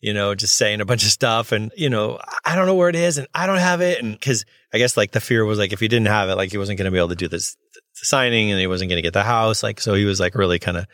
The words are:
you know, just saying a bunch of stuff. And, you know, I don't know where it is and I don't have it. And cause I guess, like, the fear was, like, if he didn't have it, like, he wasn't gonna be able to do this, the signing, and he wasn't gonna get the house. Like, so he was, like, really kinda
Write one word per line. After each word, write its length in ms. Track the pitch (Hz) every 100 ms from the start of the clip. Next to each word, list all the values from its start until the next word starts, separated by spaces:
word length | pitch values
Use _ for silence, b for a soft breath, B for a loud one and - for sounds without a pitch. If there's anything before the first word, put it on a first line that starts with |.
you 120 | 110
know, 220 | 104 101 101
just 200 | 101 -
saying 260 | 110 107
a 40 | 101
bunch 180 | 120
of 60 | 104
stuff. 420 | - 127 113 113
And, 200 | 107 110 -
you 140 | 151
know, 300 | 117 107 120 - - -
I 100 | 170
don't 100 | 190
know 100 | 190
where 140 | 175
it 60 | 170
is 220 | 175 147
and 100 | 135
I 120 | - 185
don't 120 | 190
have 240 | 180 175
it. 200 | 180 160
And 180 | 117 107
cause 260 | - 117 - b b
I 40 | 113
guess, 180 | 123 -
like, 160 | 104
the 80 | 110
fear 260 | - 120 107
was, 120 | 107
like, 160 | 101
if 60 | 104
he 80 | 110
didn't 200 | 120 107
have 220 | 107 98
it, 60 | 95
like, 160 | 95
he 60 | 101
wasn't 200 | 98 98
gonna 140 | 95
be 60 | 92
able 120 | 85
to 60 | 87
do 120 | 87
this, 280 | 85 - - _
the 320 | - _ - -
signing, 460 | 139 127 117 107
and 80 | 98
he 80 | 92
wasn't 220 | 92 92
gonna 120 | 87
get 120 | 85
the 100 | 95
house. 400 | 104 117 110 110
Like, 180 | 110 107
so 140 | - 101
he 100 | 101
was, 140 | 95
like, 160 | 90 98
really 240 | 95 87
kinda 280 | - 87 92